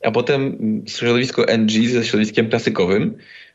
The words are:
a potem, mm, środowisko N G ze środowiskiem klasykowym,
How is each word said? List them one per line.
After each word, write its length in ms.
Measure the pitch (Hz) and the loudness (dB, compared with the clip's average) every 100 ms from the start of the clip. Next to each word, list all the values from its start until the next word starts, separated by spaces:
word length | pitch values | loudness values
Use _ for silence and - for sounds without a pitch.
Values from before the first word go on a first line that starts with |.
a 60 | - | -2
potem, 320 | 120 123 139 | 0 0 0
mm, 400 | 135 - 110 107 - | -2 -4 -4 -4 -6
środowisko 600 | - 120 120 123 - 107 | -4 0 2 0 0 2
N 180 | 113 107 | 2 2
G 220 | 110 117 | 2 2
ze 160 | 123 | 0
środowiskiem 440 | 113 104 107 - 110 | 0 0 0 0 0
klasykowym, 680 | 117 113 107 90 101 190 - - - - | 0 0 0 0 0 0 -6 -14 -20 -20